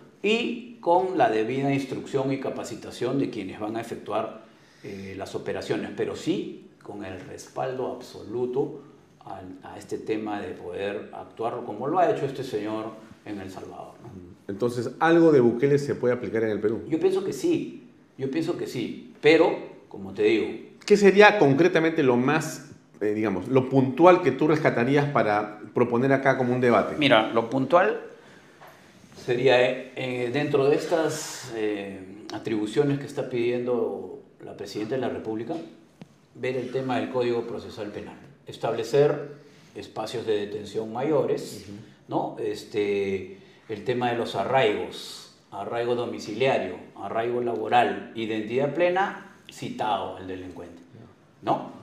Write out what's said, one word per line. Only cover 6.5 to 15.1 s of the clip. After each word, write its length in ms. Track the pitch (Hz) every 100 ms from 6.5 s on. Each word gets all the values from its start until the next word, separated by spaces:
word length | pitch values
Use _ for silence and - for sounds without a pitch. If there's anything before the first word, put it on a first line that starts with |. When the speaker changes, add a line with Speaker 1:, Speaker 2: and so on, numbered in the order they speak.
| - - _
Speaker 1:
con 220 | - 104
el 160 | 92 95
respaldo 720 | - - - - 131 127 123
absoluto 880 | - - 92 95 120 123 139 151 - - - _ _
al, 200 | 110 95 92 92
a 140 | - -
este 200 | - 107
tema 420 | - 110 104 101
de 80 | 92
poder 640 | 90 90 92 101 - -
actuar 480 | - - - 113 123 117
como 200 | 107 135
lo 120 | 180
ha 120 | 160
hecho 140 | - -
este 160 | -
señor 420 | - 107 104 110 110 - - -
en 160 | 104 101
El 100 | 95
Salvador, 440 | 90 87 - - -
¿no? 260 | - 95 87 - -
Speaker 2:
Entonces, 420 | 101 123 123 113 -
¿algo 320 | 160